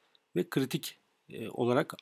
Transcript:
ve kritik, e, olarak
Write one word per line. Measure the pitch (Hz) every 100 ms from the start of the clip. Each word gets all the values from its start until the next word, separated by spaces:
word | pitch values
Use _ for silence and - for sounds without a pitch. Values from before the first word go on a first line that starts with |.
| _ _ _ -
ve | -
kritik, | - 131 - - - _ _ -
e, | - 113
olarak | - 120 123 - -